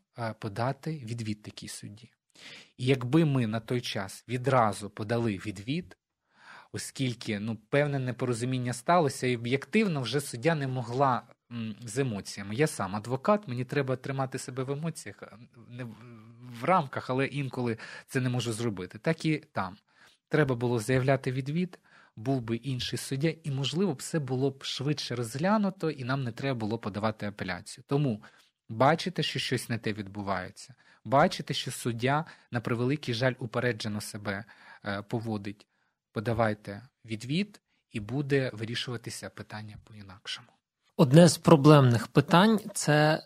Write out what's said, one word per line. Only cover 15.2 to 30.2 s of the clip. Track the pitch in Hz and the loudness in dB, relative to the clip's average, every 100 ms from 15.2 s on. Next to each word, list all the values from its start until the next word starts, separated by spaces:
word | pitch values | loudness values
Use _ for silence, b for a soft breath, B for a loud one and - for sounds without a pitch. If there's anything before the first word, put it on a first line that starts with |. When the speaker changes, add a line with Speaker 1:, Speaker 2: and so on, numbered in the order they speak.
Speaker 1:
е, | - 104 117 117 113 | -18 -20 -20 -20 -18
не | 120 | -14
в, | 120 107 120 113 110 117 123 120 | -14 -14 -20 -20 -20 -20 -18 -4
в | |
рамках, | 131 185 135 - - | 2 2 2 -4 -2
але | 131 135 | 0 0
інколи | 139 135 131 120 113 B B - | -2 -6 -2 -2 -2 B B -6
це | 135 | -2
не | 127 | 0
можу | 123 117 | 0 -2
зробити. | 110 120 92 90 107 | -2 -4 -4 -8 -4
Так | - 165 | -2 0
і | 160 151 - | 0 -2 -4
там. | - 92 98 _ b b b _ | -6 -6 -8 _ b b b _
Треба | 151 143 | 2 4
було | 120 120 120 | 2 0 0
заявляти | 107 131 127 135 131 | 2 2 4 2 2
відвід, | 127 135 156 180 - b b b - | -4 -4 -2 -4 -6 b b b -8
був | 110 135 | -2 -2
би | 113 117 | 0 -4
інший | 139 127 - 120 | -2 -4 -4 -6
суддя, | - 135 160 156 | -6 -2 -2 -2
і, | 156 | -4
можливо, | 135 135 147 196 | -4 -2 0 0
все | 131 - 165 | -2 -4 -4
було | 131 131 135 | -2 0 0
б | 135 | -2
швидше | - - 135 147 - | -8 -6 -2 -2 -4
розглянуто, | 120 117 135 180 220 202 185 160 | -4 -4 -2 2 2 2 -2 -4
і | 139 | -4
нам | 123 135 | -4 -2
не | 123 | -2
треба | 113 135 127 | -4 -4 -2
було | 107 113 | -2 -2
подавати | 107 98 110 107 104 | -4 -2 -2 -2 -6
апеляцію. | 95 95 90 104 - - | -6 -6 -8 -10 -18 -2
Тому | 143 147 107 b b b _ - | 0 2 -2 b b b _ -12
бачите, | 113 131 165 - 170 | 4 4 4 0 -2
що | - 135 | -2 -4
щось | - 127 - | -2 -4 -2
не | 117 | -4
те | 117 | -4
відбувається. | 104 98 104 | -6 -8 -8